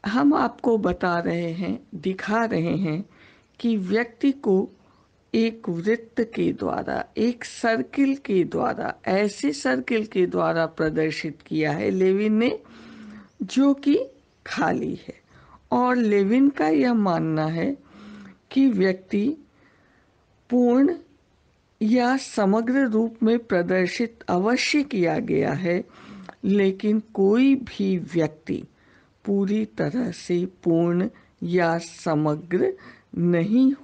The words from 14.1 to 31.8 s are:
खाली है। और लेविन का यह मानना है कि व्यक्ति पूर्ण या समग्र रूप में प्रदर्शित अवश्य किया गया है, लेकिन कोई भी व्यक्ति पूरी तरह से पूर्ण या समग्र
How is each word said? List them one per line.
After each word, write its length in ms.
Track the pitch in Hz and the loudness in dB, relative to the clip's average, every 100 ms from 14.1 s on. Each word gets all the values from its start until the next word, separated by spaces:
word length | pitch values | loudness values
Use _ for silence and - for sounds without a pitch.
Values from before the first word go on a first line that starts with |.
| - _ _ - | -12 _ _ -10
खाली 480 | - 160 - - | -2 0 0 -4
है। 260 | - - - _ - - - _ | -8 -14 -20 _ -20 -20 -20 _
और 260 | 247 247 247 | 0 2 2
लेविन 520 | 220 202 196 247 277 | 2 2 4 4 4
का 200 | 277 311 | 4 2
यह 260 | 311 254 | 2 2
मानना 520 | 233 196 165 160 156 156 | 2 2 0 0 0 -2
है 300 | 165 185 277 - - - 208 196 - _ | -2 -4 -4 -12 -20 -20 -20 -20 -20 _
कि 180 | 262 269 | 2 2
व्यक्ति 680 | 202 190 185 - 202 226 311 - _ _ _ _ _ _ _ _ _ _ | 4 0 0 -4 -2 -2 -4 -14 _ _ _ _ _ _ _ _ _ _
पूर्ण 460 | 247 240 247 285 339 - _ _ _ _ _ _ _ | 2 4 4 4 0 -10 _ _ _ _ _ _ _
या 340 | 214 247 240 269 | 2 2 2 0
समग्र 720 | - - 196 214 233 262 262 | -2 0 2 2 2 2 2
रूप 280 | 214 226 226 | 2 -2 0
में 160 | 220 233 | 2 2
प्रदर्शित 840 | 233 180 175 185 180 - 226 - - | 0 -2 0 0 0 -2 -6 -6 -2
अवश्य 540 | 180 202 254 - 302 | 0 2 0 2 0
किया 360 | 277 214 170 160 | 0 0 0 0
गया 340 | - 156 - | -2 0 0
है, 320 | 147 180 180 - - - 202 190 - | -2 -2 -2 -4 -18 -20 -18 -20 -6
लेकिन 560 | 196 202 196 190 214 214 | 0 2 2 0 0 0
कोई 540 | - - 196 226 269 | -2 0 2 6 4
भी 440 | 269 240 - 196 185 | 4 0 -4 -2 -2
व्यक्ति 680 | - 170 156 156 - - - _ _ _ _ _ | -2 -2 -2 -4 -8 -8 -8 _ _ _ _ _
पूरी 400 | - 196 196 214 | -2 0 0 -2
तरह 480 | 214 - 147 240 240 | -4 -4 -4 -2 -6
से 340 | 170 - 175 185 | -8 -4 -2 -2
पूर्ण 640 | _ 175 165 170 175 196 - _ _ | _ 0 2 2 0 -2 -6 _ _
या 360 | 170 180 170 | -2 0 2
समग्र 960 | 170 | 0